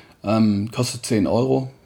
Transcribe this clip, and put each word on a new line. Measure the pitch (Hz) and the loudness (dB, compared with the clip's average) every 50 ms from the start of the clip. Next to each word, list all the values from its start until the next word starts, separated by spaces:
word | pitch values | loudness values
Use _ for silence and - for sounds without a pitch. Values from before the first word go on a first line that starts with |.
| - - - _ - | -20 -20 -20 _ -4
Ähm, | 98 110 110 110 107 104 101 101 120 | 0 2 2 4 4 2 0 -2 -4
kostet | - - 123 - - 120 - | -2 -4 -4 -4 -4 -10 -4
zehn | - 120 107 92 | -2 0 0 2
Euro. | 69 90 113 131 131 131 135 131 127 - - _ | 2 2 0 2 2 0 0 -2 -6 -12 -20 _